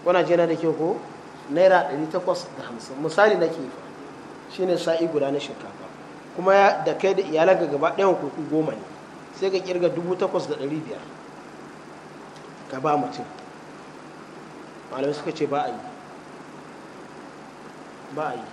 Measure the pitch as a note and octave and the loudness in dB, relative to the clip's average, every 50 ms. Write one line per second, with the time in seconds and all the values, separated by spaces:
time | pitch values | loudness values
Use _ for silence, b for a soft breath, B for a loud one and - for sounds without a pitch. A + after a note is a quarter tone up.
0 | - F3 F3+ F3+ E3 D3+ F3 E3+ E3+ E3 E3 - - D#3+ D3+ C3+ D#3 E3+ G#3 - | 4 6 6 6 6 6 6 6 6 4 4 2 2 0 2 2 2 0 0 -2
1 | - - - - - - - - - - C#3+ E3 F#3 F#3+ F#3 F3 D#3 - C3 D3 | -4 -10 -14 -16 -16 -16 -16 -16 -8 -2 4 6 8 8 8 8 6 2 -2 -2
2 | D#3 D#3 - F#3 F3+ C#3+ C3 - - - - - - - A#2 A2+ - - C3+ C3+ | -4 -2 -2 -2 0 0 0 -2 -2 -10 -12 -12 -10 -10 -10 -12 -12 -12 -8 -4
3 | D3+ D#3 D3+ - G#3 A3 G#3 F3+ E3+ D#3+ D#3+ D#3+ C#3 B2 - - - - - - | -4 0 6 6 6 8 8 6 2 0 0 -4 -8 -8 -10 -12 -14 -14 -14 -14
4 | - - - - - - - - - - - - F#3 F#3 F3 D#3 - E3 E3 E3 | -14 -14 -14 -16 -16 -16 -16 -16 -16 -14 -4 -2 2 2 2 2 2 2 2 2
5 | E3 E3+ D3 D3 C#3 C#3 C#3+ C#3+ - - - - - - - - - - - - | 2 2 2 2 2 2 0 -2 -2 -6 -10 -12 -12 -14 -14 -14 -14 -16 -16 -16
6 | - - - - - - - - F3+ F#3+ G3 G3 G3 G3+ - - - E3+ D3+ - | -16 -16 -16 -16 -16 -12 -8 0 4 8 8 10 10 8 6 6 0 0 0 4
7 | - F#3+ F#3+ F#3 - C3+ D3+ D#3 E3 F#3 F#3+ - F3 D3 C#3+ C#3 D3+ E3 F3 - | 2 4 4 4 0 2 4 6 8 8 8 6 6 0 2 2 2 2 4 4
8 | G3 G3 E3+ - - C#3 - - D#3 C#3 D3+ D#3 D#3 C#3+ - - - - - - | 6 6 6 4 0 -6 -4 -6 -4 0 2 2 2 2 -2 -6 -10 -14 -16 -16
9 | - - - - - - - - F#3+ G3 F#3+ F#3 F#3 F#3 F3+ F3+ F3 E3+ D3 E3 | -18 -18 -18 -18 -16 -16 -6 -2 0 2 2 0 0 0 0 2 2 2 2 2
10 | F3 F3 F3+ F3+ G3+ F#3 - F3+ D3 D3 D3+ A#2 C3 C#3+ D3+ D#3+ - - G#2 F#2 | 0 -2 0 0 0 2 2 0 0 0 -4 -4 -2 -2 -2 -4 -4 -6 -10 -10
11 | - - - - - - - - - - - - - - - - - - - - | -12 -14 -16 -16 -16 -16 -16 -16 -16 -16 -16 -16 -16 -16 -16 -16 -16 -16 -16 -16
12 | - - - - - - - - - - - - - - C#3 C3 C3+ D#3 D3 C#3+ | -16 -16 -16 -16 -16 -16 -16 -16 -16 -16 -16 -16 -12 -10 -8 0 2 4 4 4
13 | B2+ - - - A2+ - - - - - - - - - - - - - - - | 2 0 -4 -8 -10 -10 -12 -14 -16 -16 -16 -16 -16 -16 -16 -16 -16 -16 -18 -16
14 | - - - - - - - - - - - - - - - - - - A#2+ C3 | -16 -16 -16 -16 -16 -16 -16 -16 -16 -16 -16 -16 -16 -16 -16 -16 -14 -10 -6 -2
15 | C3+ C#3+ D3 D3 - F3 D3+ - D3+ C3 C#3 C#3+ D3 B2+ A#2+ A2 - - - - | -2 -2 -2 -2 -4 -6 -2 0 0 2 2 0 0 -2 -4 -6 -10 -12 -14 -14
16 | - - - - - - - - - - - - - - - - - - - - | -16 -16 -18 -18 -16 -18 -16 -16 -16 -16 -16 -18 -18 -16 -18 -18 -18 -16 -16 -16
17 | - - - - - - - - - - - - - - - - - - - - | -16 -16 -16 -16 -16 -16 -16 -16 -18 -18 -18 -18 -18 -18 -16 -16 -16 -16 -16 -16
18 | - - C#3 D3 D#3 C#3+ B2 A2+ A2 - | -14 -10 -6 -4 -4 -4 -4 -6 -10 -12